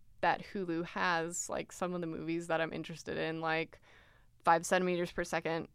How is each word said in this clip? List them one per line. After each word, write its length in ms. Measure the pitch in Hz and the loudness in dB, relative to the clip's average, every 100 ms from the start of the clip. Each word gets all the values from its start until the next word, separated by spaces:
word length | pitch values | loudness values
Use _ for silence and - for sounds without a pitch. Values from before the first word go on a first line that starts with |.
| - - | -18 0
that 220 | 175 - - | 2 2 -2
Hulu 320 | 208 175 165 175 | -4 -2 -2 -2
has, 640 | 196 185 165 165 - - | 0 2 2 0 -4 -4
like, 200 | - - | -6 -6
some 220 | - 180 | -4 -4
of 60 | 180 | -2
the 60 | 165 | -4
movies 400 | 156 156 165 170 | -4 -2 -2 0
that 120 | 160 | 0
I'm 140 | 160 | 0
interested 460 | - 160 156 - 156 | -4 -8 -10 -6 -2
in, 240 | 160 160 | -2 -2
like 360 | 160 160 160 - - - - - - - | 0 0 -2 -8 -20 -20 -20 -20 -20 0
five 220 | 180 165 | 6 6
centimeters 480 | 175 185 180 175 175 | 6 4 4 2 0
per 100 | - | -2
second 460 | 170 165 160 165 - | -2 -2 0 -2 -4